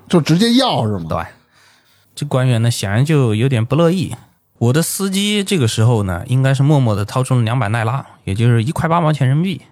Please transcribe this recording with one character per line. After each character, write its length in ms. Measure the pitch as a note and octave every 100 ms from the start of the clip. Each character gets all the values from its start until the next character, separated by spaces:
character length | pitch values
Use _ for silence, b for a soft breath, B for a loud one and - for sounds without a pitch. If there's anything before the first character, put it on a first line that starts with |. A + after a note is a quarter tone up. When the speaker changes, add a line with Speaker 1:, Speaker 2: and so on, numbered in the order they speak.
| -
Speaker 1:
就 120 | F3
直 160 | D3 E3+
接 180 | A#3
要 300 | A#3+ B3 C#3+
是 140 | A2 G2
吗？ 80 | D#2+
Speaker 2:
对。 160 | E2+ E2 - _ b b b b b b
这 120 | - D3
官 200 | C3 B2+
员 140 | A#2
呢， 100 | A#2
显 200 | - G2
然 120 | G#2
就 320 | D3 D3+ B2
有 140 | G#2+ C3
点 160 | B2
不 100 | A2
乐 160 | C#3+ E3+
意。 240 | F#3 A#2+ - - _ _ -
我 140 | A#2
的 80 | D3
司 300 | E3+ - G3
机 320 | F#3+ G#3 G#3
这 160 | G3 F#3+
个 80 | A2+
时 160 | -
候 220 | A2+ A#2
呢， 180 | G2 F2 -
应 120 | B2+
该 140 | C3+
是 80 | C3
默 160 | C#3 D3+
默 160 | A#2+
地 100 | G2+
掏 200 | G2+ C3
出 100 | B2+
了 80 | B2+
两 160 | A2 C3
百 100 | G2+
奈 140 | A2+
拉， 220 | A2 B2+ - -
也 100 | -
就 140 | F#2+ A#2+
是 160 | A#2
一 80 | A2+
块 180 | - D#3+
八 120 | E3+
毛 120 | D#3
钱 140 | D3+ B2+
人 100 | C#3+
民 60 |
币。 200 | F#3 F3 -